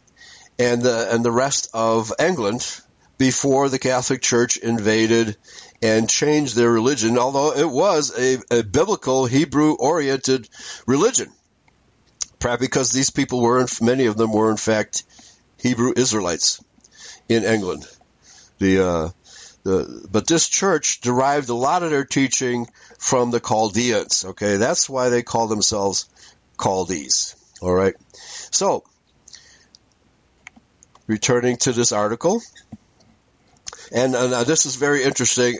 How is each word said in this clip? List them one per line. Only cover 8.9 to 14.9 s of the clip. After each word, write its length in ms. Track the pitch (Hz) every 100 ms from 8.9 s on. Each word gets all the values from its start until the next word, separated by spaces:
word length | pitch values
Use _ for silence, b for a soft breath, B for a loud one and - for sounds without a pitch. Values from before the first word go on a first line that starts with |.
| 185 131 131 127
Hebrew-oriented 1200 | 131 156 135 151 151 131 170 139 135 - 131 104 B B B -
religion, 460 | 139 220 247 - _ _ _ _ _ _ _ _ - - -
probably 280 | 120 120 127
because 240 | 143 127
these 180 | 131 139
people 320 | - 135 127
were, 200 | 117 127
in, 60 | 127 -
many 240 | 117 131 120
of 120 | 107
them 140 | 113
were 200 | 107 110
in 60 | 107
fact 460 | - 107 104